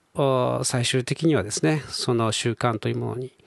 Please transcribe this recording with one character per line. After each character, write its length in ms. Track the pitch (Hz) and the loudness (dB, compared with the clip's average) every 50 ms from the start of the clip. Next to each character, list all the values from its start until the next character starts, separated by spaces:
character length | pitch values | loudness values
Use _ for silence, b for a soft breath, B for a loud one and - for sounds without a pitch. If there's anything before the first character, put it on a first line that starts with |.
| _ _ _ | _ _ _
あ 440 | - 143 135 131 127 123 123 123 120 | 0 2 4 4 4 2 2 0 0
ー、 20 | 123 | -2
最 220 | - - 127 120 | 0 0 0 0
終 180 | - - 131 123 | 0 0 0 0
的 240 | - 143 - 160 165 | -2 -4 0 2 2
に 80 | 151 | 2
は 80 | 117 92 | 2 0
で 80 | - | -2
す 140 | - - - | -2 0 2
ね、 180 | 156 156 151 - - | 2 2 0 -2 -6
そ 240 | - - - - 123 | -8 -6 -2 0 0
の 180 | 117 113 110 | 2 2 0
習 220 | 104 - - 120 113 | 0 0 -2 -2 -2
慣 260 | - - 120 113 104 | 0 0 0 0 0
と 100 | - 120 | -2 -4
い 40 | 113 | -4
う 40 | 120 | -4
も 100 | 120 113 | -4 -6
の 80 | 110 | -6
に、 180 | 123 131 127 - B B | -6 -8 -10 -14 B B